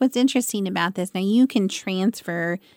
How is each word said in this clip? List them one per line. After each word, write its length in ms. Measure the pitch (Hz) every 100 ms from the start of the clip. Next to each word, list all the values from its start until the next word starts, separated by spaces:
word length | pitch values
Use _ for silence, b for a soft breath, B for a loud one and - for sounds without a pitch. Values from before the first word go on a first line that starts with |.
what's 160 | 262 247
interesting 500 | 262 262 240 208 190
about 300 | 185 170 190
this, 180 | 180
now 60 | 180
you 260 | 196 226 262
can 220 | 240 190
transfer 920 | - - 185 196 - - 170 170 175 b